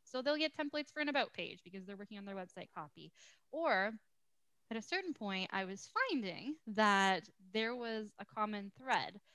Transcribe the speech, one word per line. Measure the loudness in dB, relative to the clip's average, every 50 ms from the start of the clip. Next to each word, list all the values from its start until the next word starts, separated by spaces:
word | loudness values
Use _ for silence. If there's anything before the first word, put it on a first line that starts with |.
| _
So | -8 -6 -2
they'll | 0 0 2
get | 2 0 0 0
templates | -2 -4 -2 -2 -4 -6 -4
for | -4 -2
an | -2 2
about | 2 2 0 0 -2
page | -6 -8 -8 -8 -12 _
because | -14 -14 -12 -12
they're | -12 -12
working | -12 -12 -12 -12 -12
on | -10
their | -8 -8
website | -8 -8 -8 -10 -14 -14 -12
copy. | _ -12 -12 -12 -14 -18 -18 -18 -20 -20 -20 -20 -20 _ _ _
Or | -6 -2 2 4 4 4 2 0 -2 -6 -14 _ _ _ _ _ _ _ _ _ _ _ _ _
at | -6
a | -6
certain | -2 -2 -2 -2 -2 -4 -6
point, | -4 -4 -2 -2 -2 -2 -2
I | -2 -2 -2
was | -2 -6 -8 -12 -6 0 0 2 2
finding | 2 0 0 -2 -4 -4 -6 -6 -8 -6 _ -2
that | 2 6 6 8 8 8 8 6 6 4 0 -6 -16 _ -16 -4
there | -2 0 0 0 -2
was | -4 -4 -4 -2 -4 -4 -6 -10 -14
a | -14
common | -8 -2 0 0 0 0 -4 -6 -8 -12 -10
thread | 0 2 2 2 2 0 -6 -12 -18 _